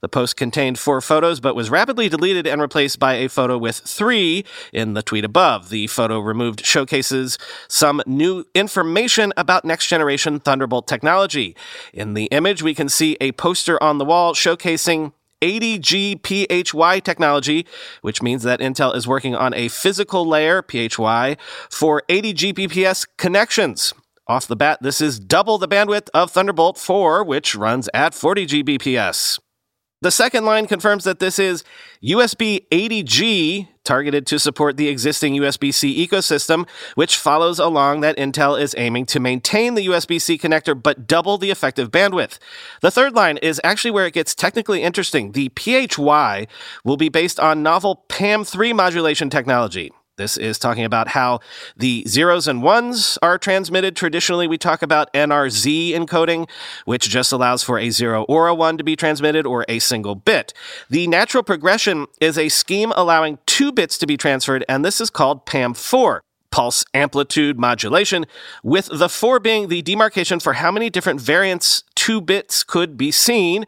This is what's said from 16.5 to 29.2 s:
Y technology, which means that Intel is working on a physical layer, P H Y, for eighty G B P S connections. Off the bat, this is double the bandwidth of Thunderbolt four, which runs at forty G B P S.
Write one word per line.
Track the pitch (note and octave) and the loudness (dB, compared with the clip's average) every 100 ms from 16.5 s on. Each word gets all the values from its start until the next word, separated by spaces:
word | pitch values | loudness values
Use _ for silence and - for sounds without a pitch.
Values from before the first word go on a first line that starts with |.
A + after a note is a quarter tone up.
| F3+ F3 | 0 -2
Y | D3+ E3 F#3+ | 2 2 2
technology, | F#3+ E3+ D#3+ C#3+ C3 D#3 E3 - - - | 0 0 2 2 0 -2 -4 -14 -18 -10
which | - G#2+ | -8 -4
means | A#2+ B2 | -2 -2
that | A#2 B2 | -2 -2
Intel | C3 C3 C3+ | -2 0 0
is | B2 A#2 | 0 -2
working | C3 C3 | -2 -2
on | A#2+ B2+ | -2 -2
a | A#2+ A#2+ | -2 -4
physical | - F#3 F#3+ G3+ F#3+ | -2 -2 0 -2 0
layer, | E3 D3+ D#3 F#3 | 2 2 2 0
P | - B2+ | -2 -4
H | A2+ - | -4 -2
Y, | A2 A2+ C3 D3 - - - | 0 2 0 -4 -10 -18 -14
for | - D#3 D3+ - | -2 2 2 2
eighty | F#3 G#3+ | 0 0
G | E3+ F#3+ | -2 -4
B | F#3+ G3 | -2 -4
P | D#3+ F#3 | 0 0
S | F#3+ - - | 0 -6 -4
connections. | F3+ F#3+ A3+ - F3+ - - - _ _ - | 0 2 2 2 0 0 -6 -6 _ _ -2
Off | B2 - | -2 -2
the | |
bat, | A2+ D3 D#3 | 0 2 2
this | C3 C#3 | -2 -2
is | D3+ A#2 | -2 -2
double | F#2+ E3 G3+ G#3+ | 0 2 2 0
the | F3+ | 0
bandwidth | G3+ G#3 G#3 - | 0 2 0 0
of | D#3 F3 | 0 2
Thunderbolt | - G3 E3+ E3 F#3+ | 2 0 4 2 2
four, | - F#3+ F3+ E3+ | 0 2 4 2
which | F#3+ C#3 - G#2+ | 0 -2 -2 -2
runs | G#2+ B2 A#2+ | 0 0 -2
at | A#2+ D3 | 0 0
forty | - D3 G3 F3 | 0 0 0 0
G | D3 | -2
B | C#3 C#3 | 0 -2
P | C#3 B2 | 0 0
S. | G2 - | 0 -2